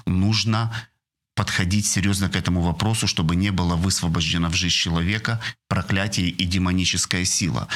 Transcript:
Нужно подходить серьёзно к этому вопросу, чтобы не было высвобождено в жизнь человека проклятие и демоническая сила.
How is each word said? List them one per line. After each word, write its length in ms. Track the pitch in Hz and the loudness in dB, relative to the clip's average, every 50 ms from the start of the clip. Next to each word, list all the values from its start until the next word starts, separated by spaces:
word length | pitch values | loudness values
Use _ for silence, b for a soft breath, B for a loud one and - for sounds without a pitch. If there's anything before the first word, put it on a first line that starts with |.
| B | B
Нужно 640 | - 92 92 95 104 110 101 95 107 110 110 117 113 113 117 B B _ _ _ _ _ _ _ _ _ | 0 0 2 2 2 2 2 0 0 0 0 0 -2 -4 -6 B B _ _ _ _ _ _ _ _ _
подходить 520 | - 101 - - - 95 87 98 104 101 | -4 -4 -2 0 0 0 2 2 2 0
серьёзно 420 | - - 98 90 101 98 98 98 87 | 0 0 0 2 2 2 0 0 0
к 80 | - | 0
этому 240 | 95 80 90 90 90 | 0 0 2 2 2
вопросу, 460 | 85 87 80 - - 110 113 110 - | 2 2 0 0 0 0 0 0 -2
чтобы 280 | 98 - - 87 80 85 | -2 0 0 0 2 2
не 160 | 87 98 101 | 2 2 2
было 240 | 98 90 90 87 87 | 0 2 2 2 2
высвобождено 720 | 82 87 95 90 - - 82 80 85 78 80 85 87 85 82 | 2 0 0 0 0 0 0 0 0 0 0 0 0 0 0
в 40 | 82 | 0
жизнь 200 | 90 92 87 82 | 0 0 0 0
человека 640 | - - 87 82 82 85 90 104 113 113 - 117 113 113 B B - _ _ | 0 0 0 0 0 0 0 0 -2 -2 -2 -4 -4 -4 B B -12 _ _
проклятие 600 | - - 165 - 214 196 202 107 202 - 90 87 | -2 -2 0 0 0 0 0 0 0 0 0 0
и 160 | 82 - 95 | 0 0 -2
демоническая 800 | 87 87 92 92 90 90 92 90 - - 87 - - - 90 90 | 0 0 0 2 2 2 2 0 0 0 -2 -2 -2 -2 -2 -2
сила. 420 | - - - 104 80 65 57 - B B | 0 0 0 0 0 -2 -2 -4 B B